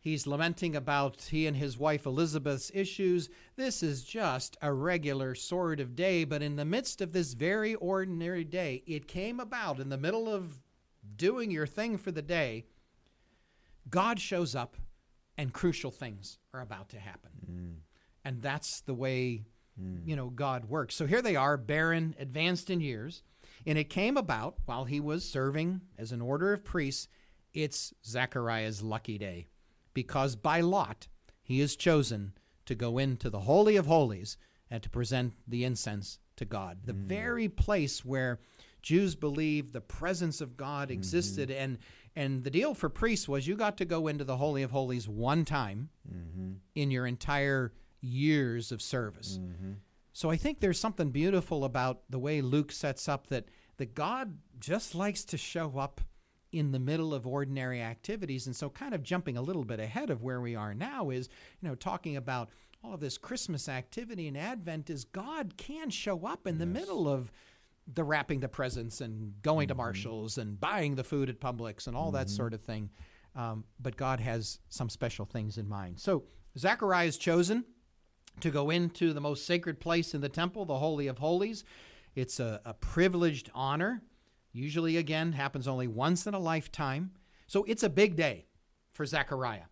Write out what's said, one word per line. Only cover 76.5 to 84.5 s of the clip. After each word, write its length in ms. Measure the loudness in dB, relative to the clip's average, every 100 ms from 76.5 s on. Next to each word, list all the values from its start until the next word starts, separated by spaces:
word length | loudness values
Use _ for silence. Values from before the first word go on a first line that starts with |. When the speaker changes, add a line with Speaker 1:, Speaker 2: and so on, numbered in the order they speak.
| -2
Speaker 1:
Zechariah 480 | 0 2 4 4 4
is 100 | 2
chosen 480 | 4 6 6 2 0 -12 _ _ _ _ -20 -4
to 100 | 0
go 200 | 2 4
into 420 | 4 2 4 2
the 80 | 4
most 240 | -2 -2 0
sacred 320 | 0 0 -4
place 340 | 2 2 2
in 60 | -2
the 80 | -2
temple, 360 | 0 -2 -2
the 140 | -2 0
Holy 280 | 2 2 -2
of 120 | 0
Holies. 460 | 2 2 2 -4 -12 -20 -20 -20 -10
It's 260 | -4 -4 -2
a, 200 | -2 -2
a 80 | -8
privileged 760 | -6 -2 4 4 6 2 2 -8
honor. 480 | -2 0 2 0 -2 -8 _ _ _ _